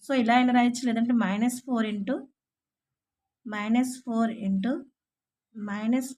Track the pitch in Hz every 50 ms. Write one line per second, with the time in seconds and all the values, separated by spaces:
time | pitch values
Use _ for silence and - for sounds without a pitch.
0 | - - 269 254 226 226 240 254 247 247 247 247 240 240 240 - 262 240 220 226
1 | 233 240 247 226 202 185 202 208 233 247 247 - - 269 247 226 220 214 208 202
2 | 196 214 269 370 - - _ _ _ _ _ _ _ _ _ _ _ _ _ _
3 | _ _ _ _ _ _ _ _ - 220 214 208 208 214 226 247 262 254 - -
4 | - 247 226 226 226 220 - - 202 196 190 190 190 240 294 359 - - _ _
5 | _ _ _ _ _ _ _ _ _ _ 220 220 208 208 202 208 214 226 247 269
6 | 254 - -